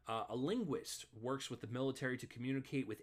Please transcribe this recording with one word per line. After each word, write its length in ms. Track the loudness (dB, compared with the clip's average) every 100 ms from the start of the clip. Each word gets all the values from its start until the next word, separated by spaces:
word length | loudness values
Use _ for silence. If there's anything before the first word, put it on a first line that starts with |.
| -2
uh, 180 | 0 0
a 60 | 2
linguist 680 | 2 2 2 0 -2 -8 -8 -4
works 300 | 0 0 -2
with 120 | -4
the 60 | -2
military 500 | 0 2 2 0 0
to 100 | -4
communicate 600 | -4 0 0 2 0 0
with 140 | -2